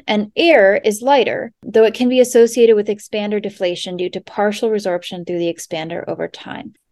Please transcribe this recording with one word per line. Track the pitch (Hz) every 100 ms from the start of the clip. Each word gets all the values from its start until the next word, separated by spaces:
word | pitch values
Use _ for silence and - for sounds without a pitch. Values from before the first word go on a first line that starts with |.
| -
and | 214 214 -
air | 339 294 196 202
is | 220 208
lighter, | 240 277 196 117 226 -
though | - 220
it | 220
can | 214 247
be | 254
associated | 247 247 233 233 233 214
with | 208
expander | 208 - 214 208 208
deflation | 208 196 185 175 - 180
due | 180
to | 185
partial | - - 208 208 233
resorption | 214 202 175 175 185 175
through | 175
the | 170
expander | 170 - 165 160 170 -
over | 165 165
time. | - - - - - _